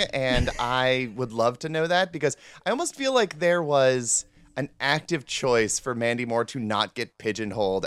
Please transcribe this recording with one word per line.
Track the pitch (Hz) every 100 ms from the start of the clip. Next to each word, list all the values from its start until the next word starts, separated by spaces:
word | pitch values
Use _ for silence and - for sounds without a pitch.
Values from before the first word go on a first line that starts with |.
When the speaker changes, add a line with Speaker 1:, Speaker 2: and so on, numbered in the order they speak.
| 185
Speaker 1:
and | 139 131 123 - -
Speaker 2:
<laughs> |
Speaker 1:
I | 120 127 127 131 123 107
would | 123
love | 113 117 123
to | 160
know | 160 165
that | 175 185
because | 165 143 - - - 185
I |
almost | 254 339 -
feel | 269
like | 254 196 151
there | 175 175
was | 151 143 131 127 117 - - _ - -
an | 135 -
active | 131 151 - 165 -
choice | - 135 117 107 -
for | 131 120
Mandy | 117 120 120
Moore | 117 113
to | 135
not | 110 104 104 -
get | 117 _
pigeonholed | 110 104 107 104 98 95